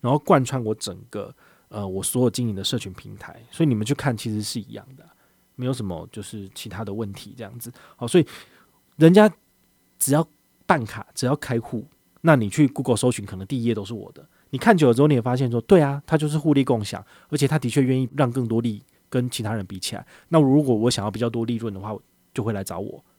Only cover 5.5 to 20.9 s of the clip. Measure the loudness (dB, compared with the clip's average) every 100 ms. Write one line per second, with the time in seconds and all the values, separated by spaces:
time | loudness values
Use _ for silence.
5.5 | -8 -6 -6 -6 -8 -12 -14 -14 -14 -16
6.5 | -16 -14 -12 -10 -8 -8 -12 -18 -18 -16
7.5 | -16 -18 -18 -20 _ 2 2 2 -4 -20
8.5 | _ _ _ _ 4 6 8 6 2 _
9.5 | _ _ _ _ _ 0 0 0 _ _
10.5 | _ 0 0 0 -10 -14 -6 -2 -2 -2
11.5 | -4 -4 -10 -10 _ _ _ 4 4 4
12.5 | 2 0 0 -2 0 0 -2 -8 -12 -8
13.5 | -4 -2 -2 -6 -12 -14 -20 -20 _ _
14.5 | -2 4 6 6 6 4 4 0 -2 0
15.5 | -2 4 6 6 -2 -2 0 0 0 4
16.5 | 4 4 0 -2 -10 -14 -20 _ -2 0
17.5 | 0 0 2 2 2 -2 0 0 0 0
18.5 | 0 -2 -6 _ _ _ -4 -2 -4 -4
19.5 | -6 -6 -10 -10 -10 -14 -20 _ 4 6
20.5 | 4 4 2 2